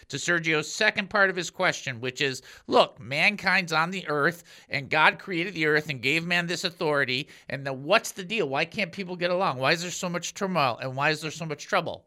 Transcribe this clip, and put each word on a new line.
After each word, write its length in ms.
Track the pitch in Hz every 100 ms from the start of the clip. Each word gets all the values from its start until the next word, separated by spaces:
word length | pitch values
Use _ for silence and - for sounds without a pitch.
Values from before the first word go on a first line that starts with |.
| -
to 80 | 143
Sergio's 560 | - 170 160 151 -
second 360 | - 214 208 190
part 200 | 208 190
of 60 | 175
his 140 | 170
question, 520 | - 175 - 143 117
which 200 | 127 123
is, 200 | 139 127 - - -
look, 320 | 247 156 -
mankind's 760 | 113 147 196 208 185 190 175
on 180 | 160 170
the 160 | 190 156
earth, 360 | 147 151 170 - - -
and 200 | 143 123
God 300 | 151 175 170
created 340 | - 165 190
the 140 | 170 156
earth 220 | 151 156
and 120 | 131
gave 240 | 127 160 175
man 220 | 175 170
this 160 | 170
authority. 640 | 180 - 160 143 135 127 147 - -
And 140 | 139
now 100 | 139
what's 380 | 131 143 208 -
the 120 | -
deal? 260 | 185 226 147
Why 160 | 139 165
can't 260 | 220 175
people 240 | 185 180 180
get 140 | 175
along? 280 | 180 190 131
Why 160 | 135
is 80 | 165
there 100 | 175
so 180 | - 180
much 240 | 175 -
turmoil? 460 | - 196 170 135 110
And 140 | 131 131
why 160 | 147
is 100 | 151
there 100 | 156
so 140 | 151 165
much 200 | 143 -
trouble? 400 | 190 139 -